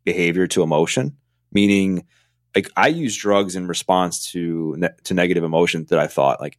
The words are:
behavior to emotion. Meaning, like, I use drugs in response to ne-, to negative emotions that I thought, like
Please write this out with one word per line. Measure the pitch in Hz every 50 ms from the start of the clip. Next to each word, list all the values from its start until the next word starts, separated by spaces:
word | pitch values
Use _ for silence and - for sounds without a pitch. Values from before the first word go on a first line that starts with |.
| _
behavior | 98 85 92 87 85 85 92 92
to | 87 - 95 87
emotion. | 80 78 76 82 - - - - 143 - _ _ _ _ _ _ _
Meaning, | - 101 101 101 101 98 95 95 92 90 - _ _ _ _ _ _ _ _ _ -
like, | 101 98 - _
I | - 104
use | 139 160 170 156 117 101
drugs | - - 101 101 101 101 92 90
in | 95 90
response | 90 87 - - - 92 92 90 87 82 - - -
to | - 90 85 82 82 82 80 78 71
ne-, | 78 90 82 - _ _
to | - 95
negative | 90 90 90 90 87 82
emotions | 80 80 82 85 85 - 82 80 -
that | 85 80
I | 73
thought, | 73 - - 69 67 64 -
like | - 76 -